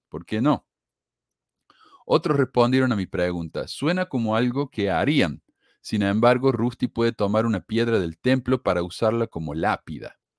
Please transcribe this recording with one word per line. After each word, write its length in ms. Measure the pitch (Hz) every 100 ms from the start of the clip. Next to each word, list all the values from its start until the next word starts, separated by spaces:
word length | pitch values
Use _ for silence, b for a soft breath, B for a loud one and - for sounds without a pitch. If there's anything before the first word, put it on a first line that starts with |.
| _
¿por 160 | 82 -
qué 160 | 107
no?". 240 | 139 127 _ _ _ _ _ _ _ _ _ _ _ b b b b
Otros 320 | - 165 143
respondieron 540 | 127 123 120 131 127
a 40 | 107
mi 100 | 92
pregunta, 600 | 92 90 87 82 76 65
"Suena 380 | - 147 185 185
como 280 | 127 110 110
algo 340 | 123 127 143
que 180 | - 98
harían. 520 | 82 110 156 87 71 _ _ _ _
Sin 200 | - 110
embargo, 480 | 98 104 120 123 135
Rusty 360 | 113 120 - 120
puede 240 | - 117
tomar 340 | 117 101 107 117
una 160 | 101
piedra 380 | - 110 117 110
del 180 | 85 78
templo 460 | 123 131 123 127
para 200 | - 87
usarla 440 | 87 - 113 117 110
como 260 | 85 78
lápida. 640 | 78 101 101 - 73 - _ _